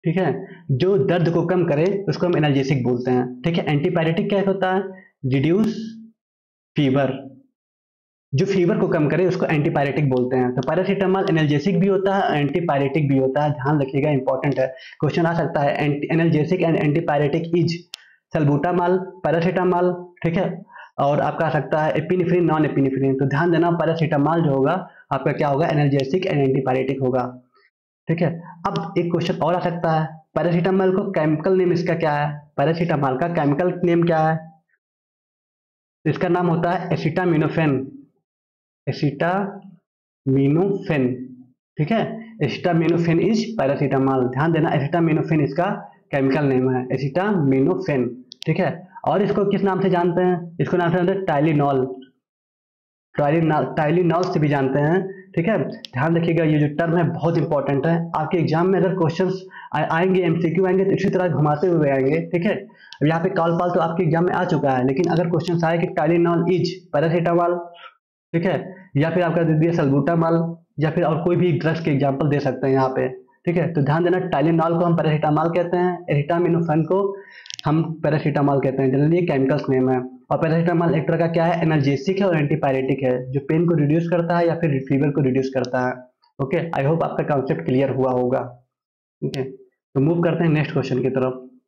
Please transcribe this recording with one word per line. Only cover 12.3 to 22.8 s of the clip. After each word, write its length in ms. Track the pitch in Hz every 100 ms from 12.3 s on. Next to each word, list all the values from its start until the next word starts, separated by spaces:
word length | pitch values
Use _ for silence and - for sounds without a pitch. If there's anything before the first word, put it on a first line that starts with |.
| 147
antipyretic 680 | 143 175 170 143 139 160 139
भी 100 | 135
होता 240 | 131 139
है, 60 | 147
ध्यान 280 | 147 143 151
रखिएगा, 280 | 135 135 151
important 480 | 139 135 131 147 131
है, 160 | 131 - - -
Question 260 | 151 175 165
आ 80 |
सकता 260 | 170 143 156
है। 160 | 143 -
Anti-, 320 | 147 147 -
analgesic 500 | 165 165 156 143 180
and 160 | 165 156
antiparetic 640 | 151 151 160 147 147 160 -
is 200 | 175 160 170 - - - _ _
salbutamol, 680 | 165 143 143 170 175 175 185 185 - 151
paracetamol, 680 | 160 170 175 185 175 180 180 - _
ठीक 120 | 165 170
है, 280 | 175 - - - - -
और 200 | 139 147
आपका 240 | 151 151 160
आ 40 |
सकता 280 | 151 135 156
है 160 | 156 156
epinephrine, 500 | 165 185 170 175 160
non-epinephrine। 680 | 156 147 -